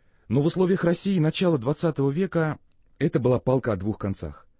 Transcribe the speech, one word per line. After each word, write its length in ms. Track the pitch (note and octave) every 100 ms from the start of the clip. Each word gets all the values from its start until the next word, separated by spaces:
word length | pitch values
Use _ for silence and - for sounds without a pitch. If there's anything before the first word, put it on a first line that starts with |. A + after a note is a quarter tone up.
| _ _ -
Но 160 | A#2+
в 40 | D3+
условиях 360 | E3+ F#3 F#3+
России 380 | E3+ E3+ G3 F#3+
начала 360 | D#3 - F#3 D3+
двадцатого 540 | A2+ D3+ E3+ D3 C#3
века 480 | C#3+ F#3+ E3+ D#3 C#3+ _ _ _ -
это 220 | C#3 D#3
была 180 | A#2+ B2
палка 340 | - C3 A#2+
о 40 | F#2+
двух 220 | G2+ G#2
концах. 480 | G2+ F#2+ E2 C#2 - _